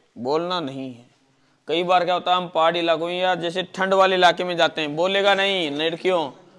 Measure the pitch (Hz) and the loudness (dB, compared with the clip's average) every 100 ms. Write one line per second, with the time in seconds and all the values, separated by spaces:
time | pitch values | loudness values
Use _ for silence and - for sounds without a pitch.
0 | _ - 123 156 175 180 143 135 131 117 | _ -10 -2 -2 -2 -4 -6 -8 -12 -14
1 | 120 _ _ _ _ _ - 160 180 180 | -20 _ _ _ _ _ -4 -2 2 2
2 | 175 175 170 180 170 170 160 175 170 160 | 2 -2 0 0 0 0 2 2 0 0
3 | 170 180 185 180 170 175 175 - 190 190 | -2 -2 -2 -2 -2 -6 -6 -4 0 4
4 | 190 185 180 170 180 170 160 160 151 147 | 4 6 4 4 -2 0 0 0 -6 -2
5 | 185 196 196 196 196 190 156 143 165 165 | 0 2 2 2 0 0 -4 -2 -4 -2
6 | 175 180 143 - - | -2 0 -2 -8 -20